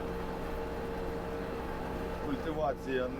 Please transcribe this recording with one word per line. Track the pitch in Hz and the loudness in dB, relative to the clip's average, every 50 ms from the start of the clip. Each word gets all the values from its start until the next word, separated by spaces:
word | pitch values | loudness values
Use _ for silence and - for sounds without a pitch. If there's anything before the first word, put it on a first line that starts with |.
| - - - - - - - - - - - - - - - - - - - - - - - - - - - - - - - - - - - - - - - - - - - - - | 0 0 0 0 -2 -2 -2 -2 -2 0 0 0 0 0 0 0 0 0 0 0 0 0 -2 -2 -2 -2 -2 -2 -2 -2 -2 -2 -2 -2 -2 -2 -2 -2 -2 -2 -2 -2 -2 0 0
Культивація | - 135 127 - 165 151 156 156 143 135 - - 131 131 127 127 127 131 | 0 0 0 0 0 2 4 4 4 2 2 0 2 2 4 4 2 2